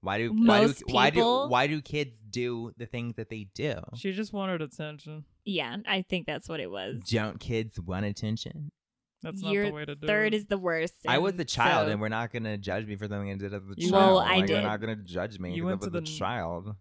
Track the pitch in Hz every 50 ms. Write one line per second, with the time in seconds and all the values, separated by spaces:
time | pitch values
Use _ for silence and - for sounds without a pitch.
0 | - 95 98 104 117 117 214 214 226 226 214 208 214 180 139 - - - 127 123
1 | 127 143 151 - 233 233 247 254 277 - 123 123 135 147 151 156 139 - - 151
2 | 147 131 117 110 110 107 98 123 120 123 120 117 117 117 - - 120 107 - 120
3 | 120 120 113 - 110 _ 110 110 104 98 _ - - 151 117 - - - - 117
4 | - 190 190 190 220 208 - 202 196 190 185 165 156 143 - - 156 151 151 147
5 | - 156 151 156 147 _ _ _ _ 202 196 165 143 123 139 185 208 - 196 190
6 | 180 _ - 180 160 - 151 131 - - 165 151 117 90 92 101 95 101 - 110
7 | 95 - 113 110 107 110 - - - - 120 113 110 110 - - 87 87 92 92
8 | 104 101 98 - - 107 110 113 - - - 156 151 147 _ _ _ _ _ _
9 | _ _ _ _ - 165 196 196 190 208 202 202 202 208 180 151 151 151 147 143
10 | 151 - 208 214 214 214 214 214 208 208 202 196 185 180 165 165 160 170 - -
11 | - - 123 139 170 196 190 175 170 - - - 117 135 151 127 104 104 107 104
12 | 107 107 110 110 117 117 - 120 113 110 107 101 95 101 92 101 113 107 104 98
13 | 107 104 104 101 101 98 98 98 98 98 101 101 95 98 101 - 170 180 185 196
14 | 196 190 190 185 - - 185 190 190 196 - - 101 104 107 104 104 110 113 107
15 | 98 90 87 87 90 110 107 95 90 87 - 170 165 180 190 190 196 202 170 175
16 | 160 156 156 156 95 95 120 120 87 82 87 87 92 104 104 98